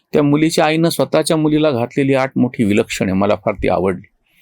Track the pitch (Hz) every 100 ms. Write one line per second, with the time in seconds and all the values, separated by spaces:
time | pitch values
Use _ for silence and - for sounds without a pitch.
0 | _ 151 147 147 156 160 156 160 165 -
1 | 131 156 156 160 156 151 156 123 120 -
2 | 139 135 135 - 123 - 107 104 110 -
3 | 107 95 101 104 - 104 104 87 92 92
4 | - _ _ _